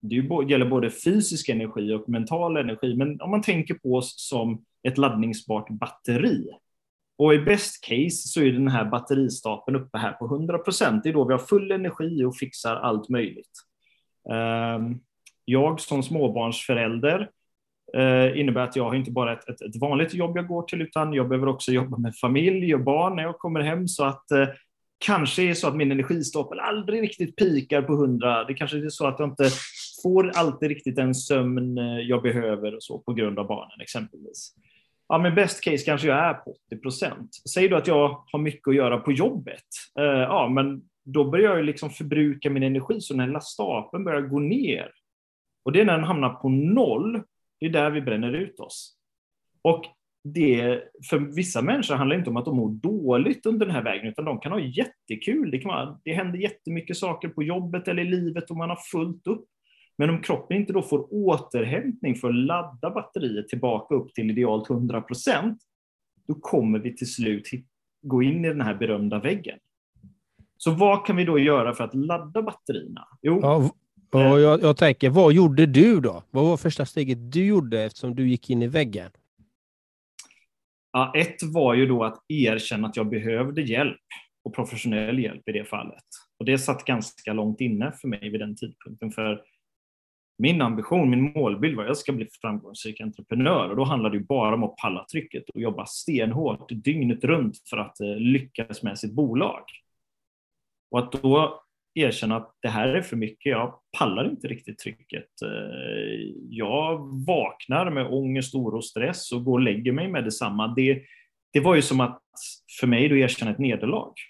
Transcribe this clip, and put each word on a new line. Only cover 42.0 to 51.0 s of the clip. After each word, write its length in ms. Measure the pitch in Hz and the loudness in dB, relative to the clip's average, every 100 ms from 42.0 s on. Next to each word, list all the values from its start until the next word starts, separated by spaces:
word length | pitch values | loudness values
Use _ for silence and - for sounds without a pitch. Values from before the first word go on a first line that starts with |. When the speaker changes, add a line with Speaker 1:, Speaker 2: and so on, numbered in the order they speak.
| 147 147 151 139 147 | -4 2 2 2 -2
Speaker 1:
min 120 | 139 | 0
energi, 380 | 135 135 131 226 | 0 0 -2 -4
så 120 | - | -2
den 80 | 135 | -2
här 60 | 127 | -2
lilla 140 | 147 | -4
stapeln 640 | - - 202 113 107 175 | -8 -6 -4 -4 -4 -6
börjar 160 | 190 147 | -2 -2
gå 180 | 139 139 | -2 -2
ner. 520 | 147 240 226 107 - _ _ _ _ _ _ _ | 0 0 -2 -4 -6 _ _ _ _ _ _ _
Och 80 | - | 0
det 80 | 156 | 4
är 40 | |
när 80 | 214 | 4
den 120 | 165 | 4
hamnar 260 | 160 170 131 | 0 0 0
på 180 | - 135 | 0 0
noll, 760 | 135 151 220 208 113 196 226 - _ _ _ | 2 4 4 4 2 -2 -4 -8 _ _ _
det 60 | 160 | -2
är 40 | |
där 200 | 160 147 | 0 0
vi 100 | 147 | 0
bränner 320 | 131 107 120 | -2 -2 -2
ut 280 | 151 190 - | -4 -6 -10
oss. 360 | - - - _ _ _ _ _ _ _ | -16 -16 -18 _ _ _ _ _ _ _
Och 240 | 156 165 - _ _ _ 147 | 2 2 0 _ _ _ -10
det, 480 | 151 147 120 120 123 - - | 2 4 4 2 -2 -4 -20